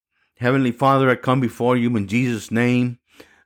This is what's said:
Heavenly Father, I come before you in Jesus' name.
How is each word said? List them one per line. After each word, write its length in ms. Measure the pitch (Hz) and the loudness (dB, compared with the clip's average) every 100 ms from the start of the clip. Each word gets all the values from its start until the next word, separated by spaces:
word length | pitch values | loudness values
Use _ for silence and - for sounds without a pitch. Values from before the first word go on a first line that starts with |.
| _ _ _ _ | _ _ _ _
Heavenly 340 | 123 135 127 | 0 0 0
Father, 380 | 117 135 135 131 | 0 2 4 2
I 60 | 123 | 0
come 240 | - 131 | 0 0
before 380 | 120 - 120 127 | -2 -2 0 0
you 180 | 120 117 | 0 -2
in 120 | 98 | -2
Jesus' 440 | 117 127 113 - | -2 -2 -4 -4
name. 480 | 110 123 123 123 120 _ - - _ | 0 0 0 -2 -6 _ -20 -20 _